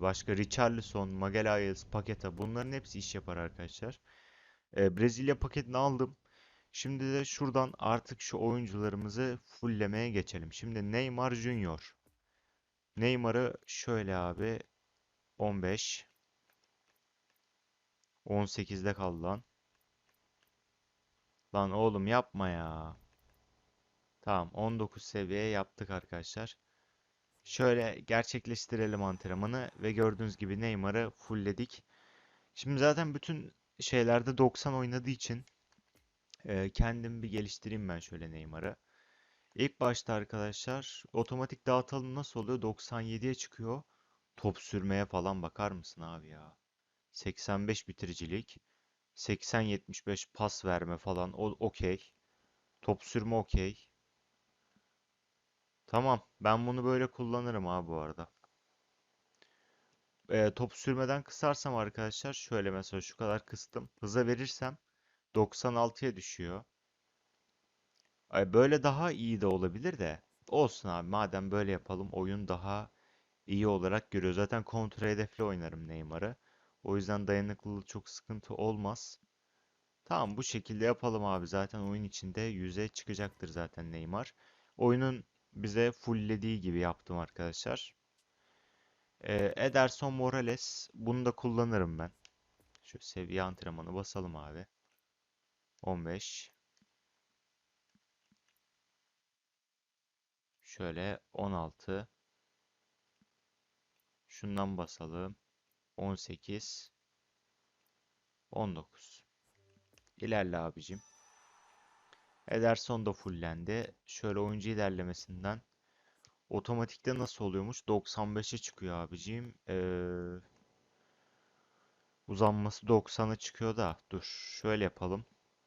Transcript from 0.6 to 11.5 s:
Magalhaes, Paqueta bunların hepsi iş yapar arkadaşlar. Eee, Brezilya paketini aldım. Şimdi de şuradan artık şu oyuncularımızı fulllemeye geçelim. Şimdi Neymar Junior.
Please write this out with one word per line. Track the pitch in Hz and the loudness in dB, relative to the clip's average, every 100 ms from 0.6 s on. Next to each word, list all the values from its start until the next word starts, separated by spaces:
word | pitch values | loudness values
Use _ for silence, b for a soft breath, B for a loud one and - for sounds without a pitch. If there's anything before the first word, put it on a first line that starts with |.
| 120 117 107 104 95 | 4 2 -4 -4 -4
Magalhaes, | 95 95 104 107 104 98 92 - | -2 0 2 4 2 2 -2 -4
Paqueta | 107 104 107 95 85 | -4 -4 -6 -6 -4
bunların | 107 117 127 | -4 -4 -4
hepsi | 135 - 101 | -6 -8 -8
iş | 98 101 | -8 -8
yapar | 90 87 | -6 -6
arkadaşlar. | 82 - 87 - 117 131 b b b b b b b - | -6 -8 -12 -10 -10 -10 b b b b b b b 4
Eee, | 98 90 | 4 6
Brezilya | 120 117 135 139 | 4 4 2 2
paketini | 131 147 123 127 | 0 -2 0 2
aldım. | 139 127 127 139 b b b b b | 4 4 0 -2 b b b b b
Şimdi | - 135 135 135 | -6 -4 -2 0
de | 135 139 | 0 0
şuradan | - 139 127 131 - | -2 2 4 2 2
artık | 107 117 - 123 | 2 2 0 -10
şu | - 117 | -6 0
oyuncularımızı | 113 120 117 101 104 101 104 107 131 123 - | 2 2 0 -2 -2 -2 -4 -2 -2 -4 -10
fulllemeye | - 120 110 104 107 120 | -4 0 2 2 2 2
geçelim. | 101 - 92 80 | 0 0 -6 -8
Şimdi | - 113 113 101 | -8 -6 -2 0
Neymar | 113 131 123 127 | 0 0 0 0
Junior. | 120 117 | 0 0